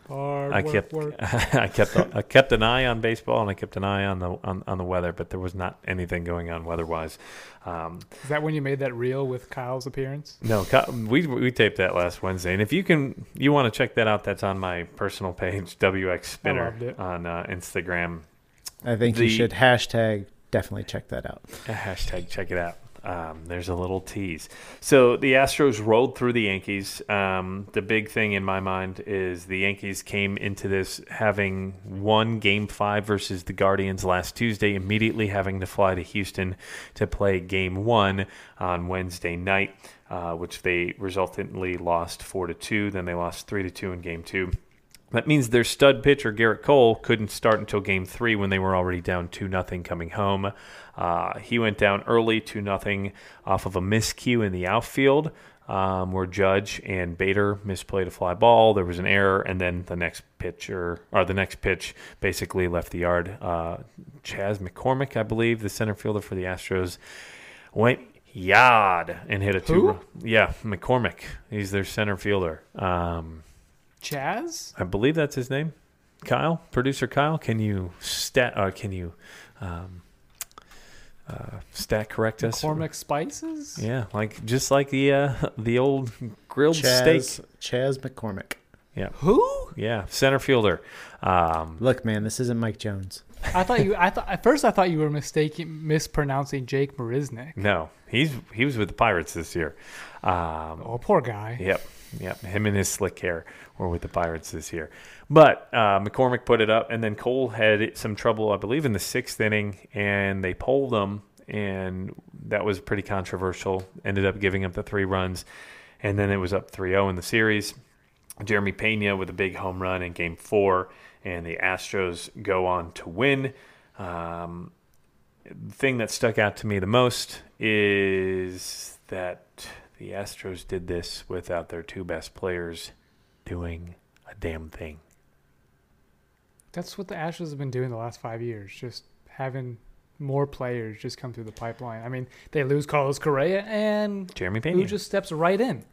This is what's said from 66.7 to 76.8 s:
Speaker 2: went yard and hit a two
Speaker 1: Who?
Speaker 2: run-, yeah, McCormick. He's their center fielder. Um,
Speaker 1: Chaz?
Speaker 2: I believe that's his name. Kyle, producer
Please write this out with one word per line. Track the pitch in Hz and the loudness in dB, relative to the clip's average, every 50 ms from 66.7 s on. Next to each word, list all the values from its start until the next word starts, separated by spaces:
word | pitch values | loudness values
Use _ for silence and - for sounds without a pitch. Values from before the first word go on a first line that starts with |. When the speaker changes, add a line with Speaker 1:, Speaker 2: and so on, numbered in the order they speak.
| 95 92 92 90 - - - - - - - - - - - - - - - - | -2 0 0 -2 -6 -10 -16 -20 -20 -20 -18 -20 -20 -20 -20 -20 -20 -20 -18 -8
Speaker 2:
went | - 104 110 120 139 - - - - _ _ _ | -2 2 4 4 2 2 -4 -18 -20 _ _ _
yard | - 98 90 95 98 113 127 127 120 110 101 95 90 85 80 85 85 - - - | -14 -6 2 6 8 10 10 10 10 8 6 6 4 2 0 -4 -8 -10 -6 -4
and | 104 98 101 | -2 0 2
hit | 101 95 | 2 0
a | 92 | 0
two | - - 160 | 2 4 4
Speaker 1:
Who? | 185 285 415 | 6 6 4
Speaker 2:
run-, | 415 - - - - - | 2 0 -6 -18 -16 -10
yeah, | - 113 110 110 92 - - - - | 0 6 8 8 8 8 4 -4 -6
McCormick. | 110 98 85 - - 127 123 110 98 - - - - - - - - | -6 -6 -4 0 0 2 2 2 0 -4 -6 -16 -16 -16 -16 -14 -8
He's | 117 104 101 95 | -6 -4 -4 0
their | 101 98 95 | 0 -2 -2
center | - - 117 107 104 98 | -2 -2 -2 0 0 0
fielder. | 95 - 104 101 98 92 82 78 - - _ - | -2 0 0 2 2 2 -2 -4 -6 -14 _ -8
Um, | - 98 92 90 87 85 85 85 82 80 80 80 80 - - - _ _ _ _ _ _ _ _ _ | -2 0 0 2 2 0 -2 -4 -4 -8 -10 -14 -16 -18 -20 -20 _ _ _ _ _ _ _ _ _
Speaker 1:
Chaz? | - - 151 139 135 160 196 247 339 339 311 - - - - - | -10 -8 -6 -4 -4 -4 -4 -4 -6 -8 -10 -12 -14 -12 -8 -8
Speaker 2:
I | 98 | -6
believe | 87 101 101 117 143 160 | -4 -2 0 2 2 2
that's | 165 147 147 - | 2 0 -2 -2
his | 135 123 127 | -6 -6 -4
name. | 135 139 156 160 - _ _ _ _ _ _ _ _ - - | -4 -4 -4 -6 -8 _ _ _ _ _ _ _ _ -12 -4
Kyle, | - 120 131 143 160 170 - - - | -2 0 0 2 0 -2 -2 -6 -4
producer | - 127 | -2 0